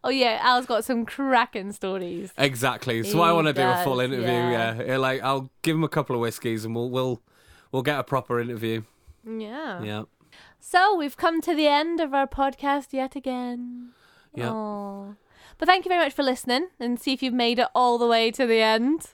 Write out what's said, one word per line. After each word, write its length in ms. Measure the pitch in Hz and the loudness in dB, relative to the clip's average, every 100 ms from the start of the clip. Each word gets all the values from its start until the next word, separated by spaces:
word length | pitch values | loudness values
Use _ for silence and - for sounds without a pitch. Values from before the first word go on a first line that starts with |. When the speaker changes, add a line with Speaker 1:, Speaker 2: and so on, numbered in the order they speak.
Speaker 1:
Oh, 60 | 254 | -2
yeah, 300 | 269 247 220 | 2 2 4
Al's 240 | 247 247 254 | 2 2 2
got 180 | 226 | -2
some 220 | 226 240 226 | 0 -2 -2
cracking 640 | - 269 254 240 214 196 | -4 2 2 2 -4 -10
stories. 600 | - 190 190 175 170 185 - | -8 -6 -6 -6 -8 -10 0
Speaker 2:
Exactly. 680 | 139 127 131 113 127 113 | 0 2 -2 -2 -2 -2
So 140 | 107 160 | 0 4
Speaker 1:
He 60 | |
Speaker 2:
I 80 | 170 | 4
wanna 200 | 170 156 | 6 2
do 80 | 143 | 2
a 220 | 135 175 | 2 2
full 140 | 160 127 | 0 0
Speaker 1:
does, 80 | 127 | 0
Speaker 2:
interview, 180 | 131 120 | 0 0
Speaker 1:
yeah. 440 | 120 120 120 113 113 | 0 2 2 0 -2
Speaker 2:
yeah. 80 | |
Yeah, 140 | - 131 | -2 0
like, 240 | 131 131 | 0 0
I'll 300 | 123 123 131 _ | 0 -2 -4 _
give 140 | - 160 | -2 0
him 80 | |
a 60 | 156 | 0
couple 260 | - 139 123 | -2 -2 -2
of 60 | |
whiskeys 440 | 117 - 120 113 110 | -2 -4 -4 -4 -4
and 80 | |
we'll, 160 | 117 120 | -6 -4
we'll, 320 | 127 131 120 _ _ _ - _ | -2 -2 -4 _ _ _ -20 _
we'll 120 | 131 | -4
get 160 | 131 147 | -2 -2
a 40 | |
proper 360 | 127 135 - 120 | -2 -4 -2 -4
interview. 420 | 120 117 113 113 110 _ - - | -2 -4 -4 -4 -8 _ -20 -20
Speaker 1:
Yeah. 600 | 220 220 214 254 311 185 | -14 -12 -10 -10 -10 -10
Speaker 2:
Yeah. 200 | 107 104 107 _ _ - - _ | -8 -8 -10 _ _ -20 -20 _
Speaker 1:
So 360 | - 359 381 381 | 0 4 4 2
we've 200 | 285 - | -2 0
come 220 | 349 330 | 0 0
to 120 | 311 | 0
the 140 | 311 302 | 2 4
end 320 | 285 320 339 | 4 2 -2
of 160 | 311 277 | 0 0
our 100 | 269 | 0
podcast 680 | - 277 - 330 285 262 | 0 -2 -2 -2 -2 -2
yet 220 | 262 262 285 | -6 -6 -6
again. 760 | 262 254 247 240 247 247 247 _ _ _ _ | -6 -6 -6 -8 -10 -12 -16 _ _ _ _
Speaker 2:
Yeah. 160 | - 226 | -6 -6
Speaker 1:
Aw. 600 | 220 214 208 202 196 196 208 _ _ - - | -4 -6 -8 -10 -12 -14 -18 _ _ -20 -4
But 80 | 330 | 4
thank 180 | 370 359 | 4 4
you 40 | |
very 140 | 359 | 2
much 100 | 294 | 2
for 100 | - | 0
listening, 460 | 269 254 - 254 359 _ | -2 -2 0 -2 -2 _
and 200 | 233 240 | -6 -4
see 140 | - | -2
if 80 | 262 | -2
you've 120 | 262 247 | 0 0
made 240 | 233 240 | 2 2
it 80 | 247 - | 0 2
all 240 | 247 240 | 2 4
the 80 | 233 | 4
way 240 | 233 226 | 4 2
to 160 | 226 226 | 0 2
the 120 | 226 | 4
end 400 | 220 220 247 320 - | 4 4 2 0 -4